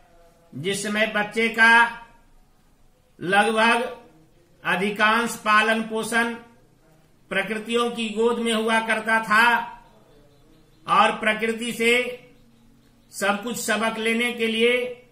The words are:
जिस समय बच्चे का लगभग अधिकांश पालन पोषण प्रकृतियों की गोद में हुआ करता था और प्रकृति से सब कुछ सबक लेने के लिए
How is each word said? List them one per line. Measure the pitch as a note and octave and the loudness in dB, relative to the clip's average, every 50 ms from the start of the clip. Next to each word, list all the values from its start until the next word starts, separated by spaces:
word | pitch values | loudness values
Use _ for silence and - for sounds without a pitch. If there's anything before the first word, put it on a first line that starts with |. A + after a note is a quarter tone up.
| _ _ _ _ - - _ _ _ _ - | _ _ _ _ -20 -20 _ _ _ _ -14
जिस | B2+ D3 F#3+ G3 - - | -8 -6 -4 -4 -4 -4
समय | G#3+ G#3 G#3+ A3 | -4 0 0 0
बच्चे | G#3+ G#3+ G#3 G#3 G#3 - A3+ A3+ A3+ | 0 0 -2 -2 -2 -2 0 0 0
का | A3+ A#3 A3+ A#3 A#3 A#3 A#3 - - - - - - - _ _ _ - _ _ _ _ _ _ _ _ _ _ _ _ _ _ _ - | 4 4 6 8 8 6 6 4 0 -10 -18 -20 -20 -20 _ _ _ -20 _ _ _ _ _ _ _ _ _ _ _ _ _ _ _ -12
लगभग | D3 E3+ G3 G3+ G#3+ A3 A3 A3 A3 A#3 A#3+ A#3 B3+ B3+ - - - - _ - _ _ _ _ _ _ _ _ - | -6 0 2 2 2 2 2 2 2 2 2 0 -2 -4 -10 -14 -20 -20 _ -20 _ _ _ _ _ _ _ _ -4
अधिकांश | E3 F3+ F3+ F#3+ G#3 G#3 - G#3+ G#3+ A3 A#3 A#3+ A3+ - | -4 -2 -2 -2 -4 -2 0 0 2 2 2 0 -2 -6
पालन | - - G#3+ G#3+ G#3+ G#3+ A3 A3 A3+ A3 | -6 -2 2 2 4 4 2 0 -2 -2
पोषण | A3 A3 A3 G#3+ A3 A#3+ A3+ A#3 A#3+ A#3 A#3 - - - - _ _ _ _ _ _ _ _ _ _ _ _ _ _ | -4 -6 -6 -6 -2 -2 -2 -2 -2 -4 -10 -14 -20 -20 -20 _ _ _ _ _ _ _ _ _ _ _ _ _ _
प्रकृतियों | F#3+ F#3+ G3 F#3+ A3 A3 G#3+ A#3 A#3 A#3 A#3+ A#3 | -4 -4 -4 -4 -6 -8 -6 -4 -2 -2 -2 -2
की | - A#3 A3+ G#3+ | -4 -4 -6 -6
गोद | G3+ G#3 A3+ A#3 A#3 A3 | -2 0 0 0 0 0
में | A#3 A#3 A3+ | -2 -2 -2
हुआ | A3 A3 A3+ A3+ A3 | 0 0 0 0 0
करता | A3 A3 A3 G#3+ G#3+ A3+ A3 A3 | 0 0 -4 -4 0 0 0 0
था | A3 A3 G#3+ G#3+ A#3 A#3+ A#3+ - - - - - - - _ - _ _ - - _ _ _ _ _ _ - _ _ _ _ _ _ - | 0 2 2 4 4 4 4 2 -2 -6 -12 -18 -20 -20 _ -20 _ _ -20 -20 _ _ _ _ _ _ -20 _ _ _ _ _ _ 0
और | E3+ F#3+ G#3+ A3 | 4 4 4 4
प्रकृति | A3 - A3 G#3+ G#3+ G#3+ A3 A3+ A3+ A3 A#3+ A#3+ A3 | 2 0 -2 -2 -2 0 -2 -4 -4 -4 -6 -8 -4
से | - A3+ A#3 A#3+ B3 B3 - - - - - - _ - _ _ _ _ - _ _ _ _ _ _ _ _ | -2 2 2 2 2 0 -4 -8 -12 -16 -20 -20 _ -20 _ _ _ _ -20 _ _ _ _ _ _ _ _
सब | - - G3+ G3 G3+ G3+ - | -10 -4 -2 -2 -2 -2 -4
कुछ | B3 A#3 | -8 -8
सबक | - - - G#3+ G#3 A3+ A3 G#3+ A3 | -6 -4 -2 -2 -2 -2 -4 -4 -2
लेने | A3 A3+ A3+ A3+ A#3+ A#3+ A3+ | -2 -2 0 0 -2 -4 -4
के | A3+ A3+ | -4 -4
लिए | A3+ A3 A3+ A3+ A#3+ B3 B3 A#3+ - - - - _ | -2 0 2 2 2 2 0 -2 -4 -8 -12 -18 _